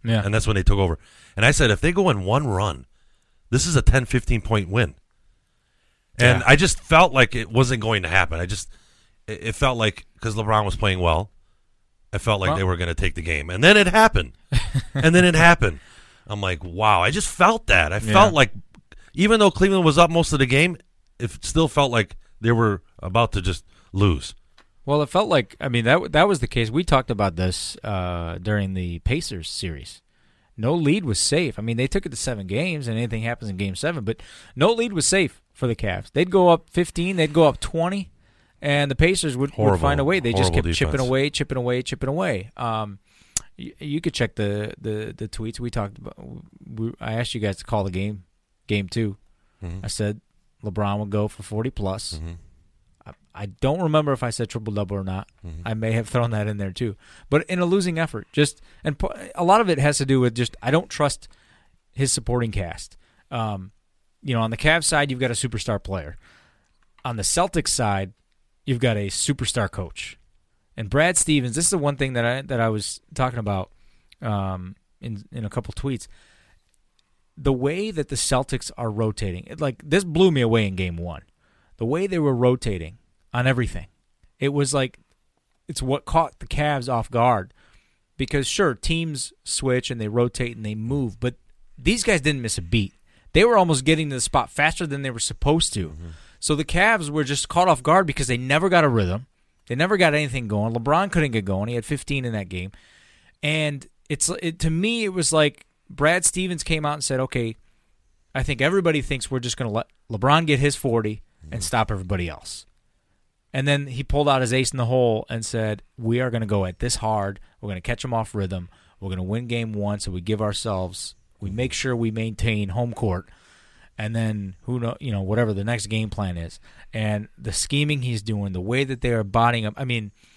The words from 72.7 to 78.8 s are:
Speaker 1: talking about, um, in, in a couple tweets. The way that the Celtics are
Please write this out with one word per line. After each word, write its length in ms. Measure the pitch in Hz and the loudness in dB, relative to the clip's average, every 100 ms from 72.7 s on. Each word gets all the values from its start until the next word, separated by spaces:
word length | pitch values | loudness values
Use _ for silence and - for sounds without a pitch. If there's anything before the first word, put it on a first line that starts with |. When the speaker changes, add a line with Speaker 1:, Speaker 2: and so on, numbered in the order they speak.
| 107 101 - _ - | 0 -6 -12 _ -4
Speaker 1:
talking 240 | 127 123 | -2 -2
about, 320 | 104 98 92 _ - _ _ - | -4 -4 -4 _ -20 _ _ -10
um, 540 | 123 104 95 92 90 98 _ _ | -4 -2 -2 -6 -10 -16 _ _
in, 240 | 120 104 - | -12 -12 -12
in 140 | 127 107 | -10 -8
a 40 | |
couple 240 | - 101 | -6 -8
tweets. 340 | - 139 127 - - _ _ _ _ _ _ _ _ _ _ _ - | -8 -6 -6 -10 -20 _ _ _ _ _ _ _ _ _ _ _ -6
The 160 | 139 | -2
way 360 | 131 135 165 214 | 0 0 -2 -6
that 180 | 170 143 | -6 -6
the 60 | 131 | -4
Celtics 520 | - 127 127 127 - | -2 -2 -2 -6 -8
are 140 | - | -8